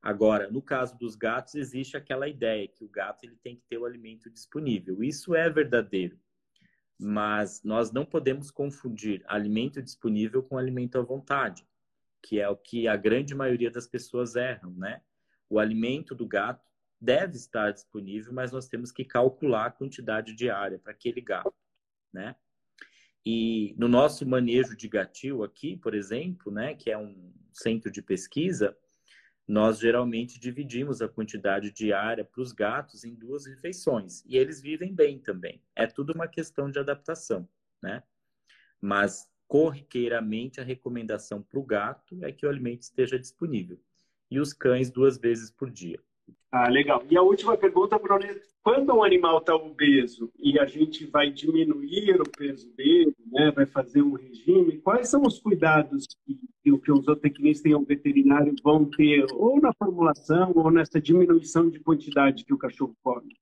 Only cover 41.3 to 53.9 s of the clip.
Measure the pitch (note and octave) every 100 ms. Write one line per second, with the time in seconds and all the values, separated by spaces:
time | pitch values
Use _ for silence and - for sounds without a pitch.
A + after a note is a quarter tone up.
41.3 | G#2 G2 C3+ C3 G#2+ G#2 C#3 _ F3+ D3+
42.3 | C#3 D3 C#3 B2 A#2+ - - B2+ C3 B2+
43.3 | _ E3+ B2 F2+ F2+ _ _ _ _ _
44.3 | B2+ D3 - C3 B2+ B2+ B2 C3+ B2 A#2+
45.3 | A2+ A2 _ C3 G#2+ F2 - _ _ _
46.3 | _ _ B2+ B2 C3 C#3+ B2+ C3 E3+ F#3
47.3 | G3+ - A3 G3 F#3 G#3 G#3+ F#3+ G3+ G3+
48.3 | G3 _ _ - B3+ C#4 A#3 G3+ F3+ E3+
49.3 | D#3+ D#3+ E3 D#3 D3 C#3+ C#3 A#2+ - A2+
50.3 | _ C#3+ C#3 C#3 D3 D#3 - D3+ D3 C#3+
51.3 | C#3 D3+ D#3+ D#3+ D3 C#3+ F#3 G#3 F#3 -
52.3 | - C#3+ C3+ A2+ - C#3 E3+ D#3+ - A2+
53.3 | B2+ D3+ C#3+ C#3 C#3 B2